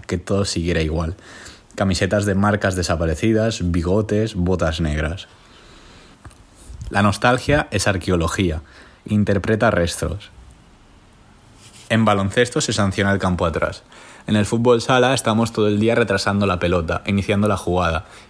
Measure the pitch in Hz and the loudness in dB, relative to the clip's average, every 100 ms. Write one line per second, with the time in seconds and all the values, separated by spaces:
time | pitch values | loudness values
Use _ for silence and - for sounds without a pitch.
0 | - 90 - 98 98 87 85 82 80 78 | -6 -6 -2 -2 0 -2 -2 0 0 -2
1 | 82 87 - - - - - - 98 92 | -4 -8 -16 -20 -20 -20 -18 -4 -2 0
2 | 95 104 101 95 101 104 98 92 85 82 | 2 2 2 2 2 2 0 -2 -2 0
3 | 82 80 113 110 110 107 87 85 85 101 | 0 0 0 2 0 -2 -2 0 0 0
4 | 104 104 110 92 87 90 82 80 80 76 | 2 0 -2 -2 0 0 0 0 -2 -2
5 | 78 92 - - - - - - - - | -4 -6 -12 -20 -20 -20 -20 -20 -20 -20
6 | - - - - - - - - - 98 | -20 -20 -20 -20 -20 -20 -20 -14 -4 0
7 | 104 104 123 123 - 147 - 98 110 92 | 2 2 0 0 2 0 0 -2 0 -2
8 | 95 87 82 - 92 80 - - - - | 0 0 0 0 -2 -2 -10 -20 -20 -20
9 | - 104 101 98 110 107 117 87 85 - | -2 0 2 0 0 2 2 2 -2 -2
10 | 76 95 - - - - - - - - | -6 -6 -12 -20 -20 -20 -20 -20 -20 -20
11 | - - - - - - - - - 113 | -20 -20 -20 -20 -20 -20 -20 -20 -2 2
12 | 107 98 98 123 123 156 135 107 98 95 | 4 2 2 0 0 0 -2 0 0 0
13 | 98 98 95 87 87 82 82 87 - - | 0 0 0 0 0 0 -4 -6 -18 -20
14 | - - - 104 101 117 120 117 - 127 | -20 -16 -2 0 2 2 4 2 4 2
15 | 123 131 117 110 117 - 104 104 113 117 | 4 2 0 0 0 0 0 2 2 2
16 | 104 98 104 101 101 87 87 90 82 87 | 2 0 0 0 0 0 0 0 -2 -4
17 | - 101 95 101 107 98 - 87 85 78 | -2 -2 0 0 0 0 -2 0 0 -2
18 | - - | -6 -18